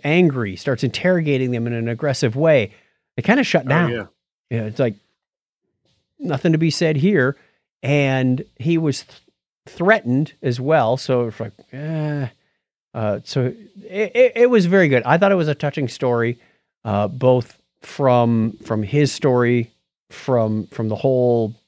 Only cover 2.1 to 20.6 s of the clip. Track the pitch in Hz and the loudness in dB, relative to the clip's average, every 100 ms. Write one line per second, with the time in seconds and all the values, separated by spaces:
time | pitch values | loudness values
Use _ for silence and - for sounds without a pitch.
2.1 | 131 123 123 160 143 101 - _ _ _ | -2 -2 2 2 4 0 -8 _ _ _
3.1 | - - 254 233 170 131 151 170 117 98 | -4 0 0 2 0 0 0 0 -2 -10
4.1 | _ _ _ _ 117 107 107 123 101 _ | _ _ _ _ -6 -4 -2 -2 -4 _
5.1 | _ _ _ _ _ _ _ _ _ _ | _ _ _ _ _ _ _ _ _ _
6.1 | - 254 135 170 156 165 - 165 151 180 | -10 -6 -2 0 2 0 0 0 2 2
7.1 | 185 127 - _ _ _ _ 123 147 139 | 4 2 -2 _ _ _ _ -2 0 2
8.1 | 131 127 127 - - 143 165 160 131 - | 0 0 -2 -6 -6 -2 0 0 -4 -10
9.1 | - _ _ _ _ - - 175 220 123 | -20 _ _ _ _ -20 -2 2 2 0
10.1 | 127 151 - 139 123 131 160 113 127 - | -2 -2 -4 -4 -4 0 2 2 0 0
11.1 | 123 120 - 107 - _ 131 151 160 151 | -2 -2 -6 -12 -14 _ -12 -8 -6 -4
12.1 | 147 127 - _ _ _ _ _ - 107 | -4 -8 -12 _ _ _ _ _ -6 -4
13.1 | 101 - 139 127 - - - - 190 220 | -4 -4 -4 -4 -6 -18 -20 -10 -6 -2
14.1 | 240 247 226 247 233 175 196 165 127 120 | 2 2 4 4 4 4 4 4 2 2
15.1 | 165 196 190 151 143 147 156 127 - 127 | 2 4 2 0 -2 -4 -4 -6 -4 -2
16.1 | 120 117 117 _ _ _ _ 113 101 104 | 0 -2 -4 _ _ _ _ -4 -2 -2
17.1 | 131 127 127 120 _ _ _ - - 135 | 0 2 2 0 _ _ _ -16 -2 2
18.1 | 123 117 117 110 - - 110 104 147 139 | 4 4 2 -2 -4 -6 -6 -2 0 0
19.1 | - 139 123 120 123 113 _ _ _ _ | 0 0 2 2 0 -4 _ _ _ _
20.1 | - - 123 110 107 | -12 -2 0 0 -4